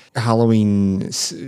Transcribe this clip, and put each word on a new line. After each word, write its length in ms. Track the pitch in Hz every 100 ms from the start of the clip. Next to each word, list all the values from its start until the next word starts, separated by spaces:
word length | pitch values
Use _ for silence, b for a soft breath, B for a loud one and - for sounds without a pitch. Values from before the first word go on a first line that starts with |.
| B -
Halloween, 880 | 117 113 117 110 104 101 98 95
s-, 300 | 101 - - -